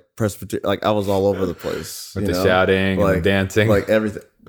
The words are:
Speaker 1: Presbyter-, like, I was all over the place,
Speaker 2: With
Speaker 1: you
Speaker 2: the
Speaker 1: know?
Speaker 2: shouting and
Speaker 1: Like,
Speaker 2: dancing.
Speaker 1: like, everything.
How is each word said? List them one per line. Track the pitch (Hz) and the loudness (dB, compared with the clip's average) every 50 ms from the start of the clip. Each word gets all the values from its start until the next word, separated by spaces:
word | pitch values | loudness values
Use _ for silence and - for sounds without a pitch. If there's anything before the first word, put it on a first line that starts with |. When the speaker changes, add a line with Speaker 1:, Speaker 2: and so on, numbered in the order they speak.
| _ _ _ | _ _ _
Speaker 1:
Presbyter-, | - 113 101 - - 95 98 110 - - | -4 -4 -4 -4 -6 -12 -8 -8 -6 -2
like, | 98 98 - - | -2 -2 0 0
I | 104 | 0
was | 107 104 98 101 | 0 0 0 0
all | 98 95 98 | 0 2 2
over | 101 98 90 95 87 | 2 0 0 -2 -4
the | 80 | -4
place, | - - 82 - - - - - - - - - | -6 -8 -8 -6 -8 -8 -10 -12 -14 -14 -12 -8
Speaker 2:
With | 98 101 | -6 -4
Speaker 1:
you | 95 90 | -2 0
Speaker 2:
the | 90 | 0
Speaker 1:
know? | 95 | 2
Speaker 2:
shouting | 95 92 92 92 95 95 95 95 98 95 95 | 4 4 4 4 4 2 2 2 0 0 2
and | |
Speaker 1:
Like, | 101 98 95 92 85 | 2 2 2 2 2
Speaker 2:
dancing. | 101 98 98 95 95 - 107 104 110 | 2 2 2 0 0 0 0 2 2
Speaker 1:
like, | 104 98 95 - | 2 2 2 2
everything. | 107 110 107 104 98 - - _ _ _ - | 0 0 0 -2 -6 -8 -14 _ _ _ -20